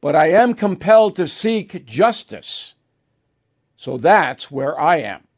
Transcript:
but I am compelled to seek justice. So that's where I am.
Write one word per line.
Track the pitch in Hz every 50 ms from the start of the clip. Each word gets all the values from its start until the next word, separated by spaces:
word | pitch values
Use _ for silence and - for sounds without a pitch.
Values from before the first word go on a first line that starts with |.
but | - 143 147 156
I | 156 156
am | 175 202 240 247 233
compelled | - - 202 185 175 - 175 220 220 220 208 196
to | - 180 147
seek | - - - 220 226 220 175 - - 175 139
justice. | 123 110 123 190 233 226 - - _ - 87 - - - - - - _ _ _ _ _ _ _ _ _ _ _ _ _ _ _ _ _ _ _ _ _ _
So | - - 131 127
that's | 110 160 170 156 147 127 127 _ - -
where | 139 135 135 139 156 135
I | 143 160 175 160
am. | 123 104 98 76 _ _ _